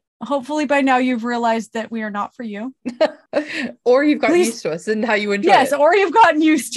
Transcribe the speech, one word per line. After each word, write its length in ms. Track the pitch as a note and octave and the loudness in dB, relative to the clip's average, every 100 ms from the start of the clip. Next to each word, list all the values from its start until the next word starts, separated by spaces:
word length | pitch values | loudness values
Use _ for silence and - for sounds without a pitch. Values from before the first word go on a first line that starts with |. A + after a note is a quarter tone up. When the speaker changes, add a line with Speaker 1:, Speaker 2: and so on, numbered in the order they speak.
| _ _ | _ _
Speaker 1:
hopefully 420 | A3+ C#4 B3+ D4+ | -6 -6 -4 -4
by 160 | D4 C#4+ | 0 0
now 160 | C4+ B3+ | 2 2
you've 300 | B3+ B3 A#3 | 0 -2 -4
realized 480 | A#3+ A#3 A3+ A3 | -2 -2 -2 -4
that 180 | A3+ A3 | -10 -8
we 120 | A3+ | -8
are 60 | G#3+ | -8
not 220 | G3+ G3+ - | -8 -8 -10
for 80 | |
you. 300 | A#3 G3+ B3+ - B3+ | -12 -10 -12 -12 -12
Speaker 2:
<laughs> 180 | A#3+ D#4 - _ - D4+ D#4+ B3+ - | -2 -2 -4 _ -6 -6 -8 -10 -4
Or 200 | A#3 B3+ | 0 2
you've 180 | D4 C#4+ | 2 2
gotten 140 | B3 F4 | 2 2
Speaker 1:
Please. 120 | A#3 | 0
Speaker 2:
used 140 | A3+ | -2
to 100 | E3+ | -8
us 160 | E3 G#3+ | -6 -4
and 160 | A3 | -4
how 120 | A3+ G#3 | -2 -2
you 160 | G#3 | -2
enjoy 180 | G3+ E4 | 0 4
Speaker 1:
Yes, 220 | D#4+ C4+ | 4 4
Speaker 2:
it. 80 | C#4+ | 2
Speaker 1:
or 160 | D4 G4 | 4 4
you've 180 | F#4+ | 4
gotten 280 | G4 F4+ D4+ | 4 4 4
used 320 | D#4 D#4 - | 2 0 -2